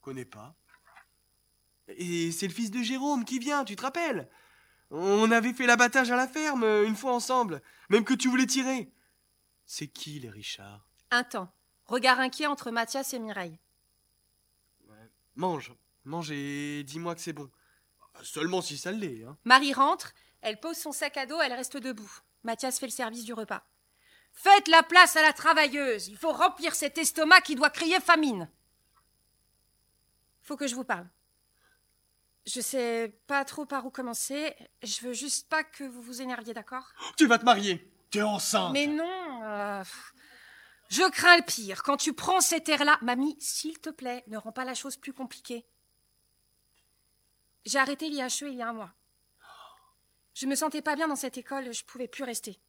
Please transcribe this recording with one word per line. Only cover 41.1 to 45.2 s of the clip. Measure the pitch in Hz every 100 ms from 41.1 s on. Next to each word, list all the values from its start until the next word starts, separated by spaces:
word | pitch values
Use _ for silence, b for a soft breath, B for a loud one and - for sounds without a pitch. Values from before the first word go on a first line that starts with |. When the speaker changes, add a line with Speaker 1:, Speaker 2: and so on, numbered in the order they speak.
Speaker 2:
crains | - 349 349
le |
pire. | 339 - 208 190
Quand | - 277
tu | -
prends | - - 370
cet | - 330 320
air-là, | 294 294 302
mamie, | 233 247 285 -
s'il | - - 311 320
te | 320
plaît, | 311 254 247 226
ne | 220
rends | 214
pas | 220 254
la |
chose | 247 269 254
plus | -
compliquée. | 269